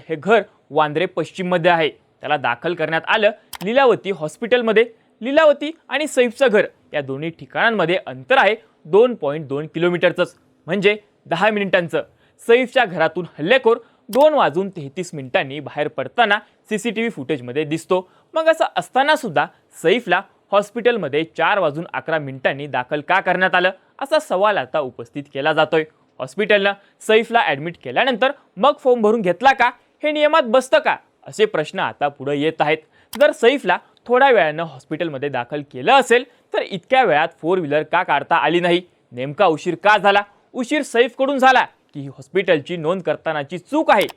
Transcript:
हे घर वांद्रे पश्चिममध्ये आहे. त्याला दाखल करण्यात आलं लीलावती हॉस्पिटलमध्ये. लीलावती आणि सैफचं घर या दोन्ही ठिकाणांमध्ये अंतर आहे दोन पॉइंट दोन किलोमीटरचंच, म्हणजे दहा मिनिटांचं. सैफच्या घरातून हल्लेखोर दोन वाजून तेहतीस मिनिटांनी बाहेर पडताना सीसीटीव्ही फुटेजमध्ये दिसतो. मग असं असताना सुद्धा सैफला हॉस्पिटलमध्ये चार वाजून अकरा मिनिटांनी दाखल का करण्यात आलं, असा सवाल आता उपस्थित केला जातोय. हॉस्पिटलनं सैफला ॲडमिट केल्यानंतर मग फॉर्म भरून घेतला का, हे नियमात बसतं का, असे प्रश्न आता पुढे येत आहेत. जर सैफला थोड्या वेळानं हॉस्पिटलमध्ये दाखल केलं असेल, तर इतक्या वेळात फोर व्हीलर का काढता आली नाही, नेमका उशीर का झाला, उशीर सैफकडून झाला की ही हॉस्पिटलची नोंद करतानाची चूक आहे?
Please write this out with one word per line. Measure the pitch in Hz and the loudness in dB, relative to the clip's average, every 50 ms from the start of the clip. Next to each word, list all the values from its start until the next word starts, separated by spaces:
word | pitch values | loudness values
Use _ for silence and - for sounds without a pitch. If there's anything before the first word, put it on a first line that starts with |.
| - - | -6 -10
हे | 156 | -10
घर | 147 139 190 233 208 190 - _ _ _ - | -6 0 2 2 2 2 -2 _ _ _ -4
वांद्रे | 139 156 151 151 147 160 180 | 0 0 0 0 0 -2 -2
पश्चिममध्ये | 185 - 175 151 - - - 185 180 180 180 160 180 | -2 -2 -6 -6 -6 -6 -8 -4 -2 -2 0 2 2
आहे. | 175 165 156 139 | 2 2 0 -2
त्याला | - _ _ _ _ _ 127 131 147 | -4 _ _ _ _ _ -4 -4 -4
दाखल | 143 127 120 120 - - 165 175 | -2 0 -2 -4 -2 -4 -6 -4
करण्यात | - 156 160 160 160 - | -4 -4 -2 -2 -4 -2
आलं | - 202 226 269 320 320 - _ _ - - 175 | 0 0 2 2 0 0 -2 _ _ -16 -10 -6
लीलावती | 202 240 277 269 247 196 - - 190 | -2 2 2 4 4 2 0 -2 -8
हॉस्पिटलमध्ये. | 196 151 156 151 - - 233 208 247 247 233 220 202 214 240 233 - _ _ _ _ - | -6 -6 -8 -10 -8 -8 -2 0 0 0 2 2 2 2 2 2 -4 _ _ _ _ -10
लीलावती | 214 254 277 311 320 302 285 285 294 302 330 _ _ - | -6 0 2 4 4 4 4 2 -2 -10 -10 _ _ -8
आणि | 254 277 311 | -6 -4 -4
सैफचं | - - 262 247 240 220 - 269 240 | -2 0 0 0 0 2 0 0 2
घर | 202 202 156 - _ _ _ _ - | 4 2 0 0 _ _ _ _ -8
या | 147 | -8
दोन्ही | 139 127 135 139 147 165 | -6 -6 -8 -8 -8 -10
ठिकाणांमध्ये | 165 - 143 - - 151 196 233 226 196 170 160 180 - - | -10 -12 -20 -10 -4 0 0 0 2 0 0 0 0 -4 -4
अंतर | - 127 131 127 - 262 | -8 -14 -14 -4 0 2
आहे | 269 214 196 117 - _ _ _ _ _ | 4 4 2 0 -2 _ _ _ _ _
दोन | 151 175 208 247 254 233 | 0 4 4 4 4 2
पॉइंट | - 151 139 147 165 151 | -4 -6 -6 -6 -6 -8
दोन | 127 139 143 156 | -8 -8 -8 -8
किलोमीटरचंच, | 156 - 165 170 175 175 165 185 175 - 180 175 - - _ _ _ _ _ _ | -8 -6 -2 -2 0 0 2 0 0 2 0 -4 -4 -4 _ _ _ _ _ _
म्हणजे | 151 185 208 180 208 208 208 _ _ _ _ _ | -6 -4 0 2 0 0 0 _ _ _ _ _
दहा | - 165 165 202 220 | -8 -4 0 0 0
मिनिटांचं. | 220 208 202 185 - 185 175 151 - 147 - _ _ _ _ _ _ _ - | 0 0 -2 0 0 0 0 0 -4 -6 -6 _ _ _ _ _ _ _ 2
सैफच्या | - 233 254 262 240 - 262 240 | 2 4 4 4 0 0 0 0
घरातून | 185 175 156 160 160 - 175 170 - - - | 0 0 0 0 0 0 -4 -10 -10 -10 -6
हल्लेखोर | 147 185 254 262 - 226 233 233 - _ _ _ _ - | 0 0 0 2 4 2 0 0 -4 _ _ _ _ -4
दोन | 196 254 294 311 302 | 2 4 4 4 4
वाजून | 254 190 151 139 180 196 196 | 4 0 0 0 -2 -6 -6
तेहतीस | - 175 139 139 - 185 175 - - | -8 -12 -14 -12 -10 -10 -10 -10 -10
मिनिटांनी | 147 131 127 - 190 156 131 139 151 | -12 -12 -4 -4 -4 -4 -4 -8 -12
बाहेर | 135 127 - 151 151 | -12 -10 -6 -6 -6
पडताना | 151 - - - 131 - 240 233 202 202 214 - _ _ _ _ - | -4 -4 -8 -8 -6 0 0 2 2 2 -2 -2 _ _ _ _ -6
सीसीटीव्ही | 214 202 - 240 196 220 226 233 | -6 -4 -4 -4 -4 -4 -6 -6
फुटेजमध्ये | - 151 127 139 156 127 123 123 123 147 160 | -6 -8 -6 -6 -6 -6 -6 -8 -6 -6 -4
दिसतो. | 143 160 156 - - 185 185 180 _ _ _ _ _ - | -4 -4 -6 -2 -2 -2 -2 -2 _ _ _ _ _ -4
मग | 311 320 | 0 0
असं | 320 320 320 320 - - | 2 2 2 0 -2 -2
असताना | - - - - 254 269 302 311 | -6 -8 -2 -2 0 2 2 0
सुद्धा | 302 - 208 143 143 151 175 _ _ _ _ _ - - | 0 -2 -4 -2 -2 -2 -2 _ _ _ _ _ -2 0
सैफला | 165 208 247 - 170 175 185 190 _ _ _ _ - | 0 0 0 0 -2 -2 -2 -2 _ _ _ _ 0
हॉस्पिटलमध्ये | 196 208 202 202 - 240 208 240 240 214 170 131 135 151 160 | 0 0 0 0 -8 -6 -4 -4 -4 -2 -4 -4 -4 -4 -4
चार | 160 - - 160 175 208 | -4 -4 -2 0 0 0
वाजून | 202 175 147 139 160 175 - - | 0 0 -2 -2 -4 -12 -8 -10
अकरा | 131 - 160 165 156 | -10 -6 -4 -4 -4
मिनिटांनी | 143 135 135 131 - 185 143 135 147 | -4 -8 -12 -6 -4 -4 -4 -4 -10
दाखल | 147 131 123 127 - 151 151 | -6 -6 -6 -6 -4 -6 -8
का | 143 - 175 196 | -2 0 0 0
करण्यात | 185 185 175 175 185 185 185 | 0 0 0 0 0 2 2
आलं, | 180 180 185 190 - _ _ _ - | 2 0 0 -2 -4 _ _ _ -12
असा | 277 - 311 302 | -6 -2 -2 -2
सवाल | 302 - 196 185 202 214 202 | 0 0 -2 0 2 2 2
आता | 151 127 - - 156 | 0 -4 -2 -4 -4
उपस्थित | 139 127 - - 117 - - 147 139 _ - | -4 -4 -8 -14 -16 -12 -12 -14 -14 _ -8
केला | 135 139 156 156 | -4 -2 0 2
जातोय. | 160 156 151 170 160 156 - _ _ _ _ _ - | 2 0 2 2 0 -2 -2 _ _ _ _ _ -14
हॉस्पिटलनं | 131 139 - 190 214 190 214 202 196 202 196 - _ _ _ _ - | -14 -12 -4 -4 0 2 2 2 2 0 -2 -4 _ _ _ _ -2
सैफला | - 214 226 226 226 226 233 | 2 2 2 2 2 0 0
ॲडमिट | - - 147 135 151 175 170 _ - | 2 0 -2 -4 -6 -10 -12 _ -12
केल्यानंतर | 123 123 180 240 269 247 190 254 269 277 - _ _ - | -4 -2 0 0 0 0 0 0 -2 -2 -4 _ _ -6
मग | 180 220 277 294 - | 0 0 0 0 2
फॉर्म | - 262 247 240 | 2 2 2 4
भरून | 214 208 233 233 | 2 2 2 2
घेतला | 190 180 175 - 240 269 254 | 0 -2 -2 4 4 2 4
का, | 247 240 247 - _ _ _ _ - - | 4 0 -2 -2 _ _ _ _ -6 -4
हे | 302 | -2
नियमात | 302 302 294 294 311 320 269 | 0 2 2 4 4 2 2
बसतं | 226 220 262 254 - 311 294 | 4 2 0 2 2 0 0
का, | - 220 139 - _ _ _ _ - | 2 0 -4 -4 _ _ _ _ -20
असे | - 139 - 214 | -14 -2 0 0
प्रश्न | 214 - 160 151 - - 185 | 0 0 -4 -4 -4 -6 -6
आता | 160 117 110 - 143 | -6 -6 -4 -4 -4
पुढे | 143 139 - 131 143 147 | -4 -4 -6 -6 -4 -4
येत | 143 147 160 160 - | -2 -2 -2 0 -2
आहेत. | 165 151 160 156 _ _ _ _ _ _ - 220 | 0 0 0 -2 _ _ _ _ _ _ 0 2
जर | 285 302 | 2 2
सैफला | 302 - 233 233 285 254 - 180 180 208 _ _ _ _ _ | 2 4 2 2 2 2 0 -2 -2 -2 _ _ _ _ _
थोड्या | - 240 254 277 277 | 0 2 4 4 6
वेळानं | 240 202 160 151 151 160 170 | 6 4 4 2 -2 -4 -8
हॉस्पिटलमध्ये | 160 135 135 - - 156 151 175 160 143 127 143 147 | -10 -10 -18 -10 -10 -6 -4 -4 -6 -6 -6 -6 -4
दाखल | 131 123 120 - 151 147 | -4 -6 -6 -6 -8 -10
केलं | 139 _ - 123 131 196 262 | -10 _ -12 -4 2 4 4
असेल, | 269 - - 233 247 - _ _ _ _ - - | 4 6 4 2 2 2 _ _ _ _ -6 -4
तर | 311 | -4
इतक्या | - - 196 175 _ - 262 262 247 | -4 -4 -8 -10 _ 0 2 2 4
वेळात | 185 147 147 165 170 - - | 4 4 2 2 0 -4 -8
फोर | 156 165 190 | -2 -2 -2
व्हीलर | 190 160 139 147 156 151 | -2 0 0 -2 -2 -2
का | - - 175 185 | 0 0 0 2
काढता | 175 151 143 135 - 170 | 2 0 0 0 0 0
आली | 160 143 151 170 175 | 2 2 2 0 0
नाही, | 180 175 175 180 180 _ _ _ _ _ | 2 2 0 0 -2 _ _ _ _ _
नेमका | 123 123 131 143 143 - 202 | -10 -10 -8 -8 0 2 2
उशीर | 175 156 147 - 180 165 | 2 2 0 -2 -6 -6
का | 165 - 202 214 | 0 2 2 2
झाला, | 202 175 202 196 202 208 _ _ _ _ _ - | 4 4 2 2 2 0 _ _ _ _ _ -8
उशीर | 254 233 - 294 302 | -8 -6 -2 -2 -4
सैफकडून | 262 - - 233 254 254 - - 269 269 285 | -4 -2 0 0 0 0 0 -2 -2 -2 0
झाला | 254 262 262 262 240 156 - _ _ _ _ - | 2 4 4 4 4 2 -2 _ _ _ _ -14
की | 147 | -14
ही | 139 | -14
हॉस्पिटलची | 139 - - - _ - 190 185 190 170 147 131 - 180 | -14 -16 -18 -18 _ -4 -2 2 2 0 0 0 -6 -10
नोंद | 170 151 160 185 190 | -6 -4 -4 -4 -4
करतानाची | 160 156 147 - - 165 151 147 139 - 180 | -2 -4 -6 -4 -4 -6 -4 -4 -6 -8 -10
चूक | 165 _ - 277 311 311 302 | -12 _ -4 -2 -2 2 4
आहे? | 254 208 160 120 - | 2 2 2 -2 -6